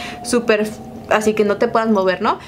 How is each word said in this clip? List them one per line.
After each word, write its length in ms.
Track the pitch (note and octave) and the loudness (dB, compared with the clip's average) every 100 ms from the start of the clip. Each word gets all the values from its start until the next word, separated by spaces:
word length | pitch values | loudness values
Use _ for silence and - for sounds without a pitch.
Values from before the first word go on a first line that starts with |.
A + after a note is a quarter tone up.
| - - | -10 -12
súper, 440 | - A#3+ A#3 G#3+ G#3+ - - - - | -2 -2 2 2 0 -6 -14 -16 0
así 240 | G#3 G#3+ | 2 2
que 120 | G#3+ G#3 | 2 2
no 120 | G3+ | 2
te 120 | A3+ | 2
puedas 200 | A3+ A3+ | 0 2
mover, 320 | G#3 F#3 F3+ | 2 2 0
¿no? 180 | G#3+ F#4 | 0 -2